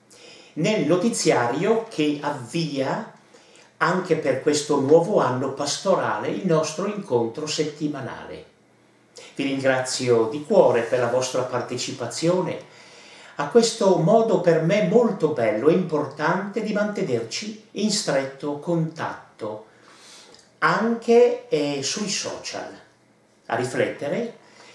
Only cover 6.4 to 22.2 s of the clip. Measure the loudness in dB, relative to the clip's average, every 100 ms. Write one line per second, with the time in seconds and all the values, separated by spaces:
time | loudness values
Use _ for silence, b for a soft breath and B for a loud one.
6.4 | 2 2 0 -4 -6 -6 -2 -2 -2 -6
7.4 | -6 -4 -4 -4 -6 -6 -10 -12 -14 -16
8.4 | -18 _ _ _ _ _ _ -20 B -6
9.4 | -4 0 2 2 0 -2 2 4 2 -2
10.4 | 2 6 6 4 0 0 0 0 -2 -4
11.4 | -4 -4 -6 -8 -8 -8 -8 -2 0 0
12.4 | -2 -6 -12 B B B B B B B
13.4 | 2 4 4 4 4 4 6 4 4 2
14.4 | 4 4 4 2 4 4 4 2 0 2
15.4 | 0 2 4 4 2 -2 -4 -4 -2 -2
16.4 | -4 -6 -4 -2 -2 -2 -2 -4 -4 -8
17.4 | -10 -12 -12 -4 -2 -2 -2 -2 -2 -6
18.4 | -8 -6 -2 -2 -2 -4 -10 -10 -18 -12
19.4 | -12 -12 -16 B B B B B B B
20.4 | B -2 0 2 0 0 4 6 6 4
21.4 | -2 -2 0 -2 -4 -4 -4 -6